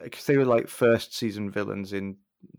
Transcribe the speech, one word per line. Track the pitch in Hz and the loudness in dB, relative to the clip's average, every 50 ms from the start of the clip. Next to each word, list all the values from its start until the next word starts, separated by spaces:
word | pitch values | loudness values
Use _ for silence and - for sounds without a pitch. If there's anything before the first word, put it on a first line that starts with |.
| - 117 | -12 -14
'cause | - - - | -16 -8 -2
they | - 143 | 2 2
were, | 139 135 | 4 4
like, | 127 117 117 - | 4 4 2 2
first | - - - 123 117 117 113 - - - | -2 -2 2 4 6 6 4 2 -4 -8
season | - 120 110 98 104 104 98 | -6 -6 -6 -4 -6 -8 -6
villains | 98 104 101 104 101 101 95 95 101 | -4 -4 -4 -4 -6 -8 -8 -8 -6
in | 98 98 98 95 98 _ _ _ _ - _ - | -6 -6 -8 -10 -12 _ _ _ _ -20 _ -12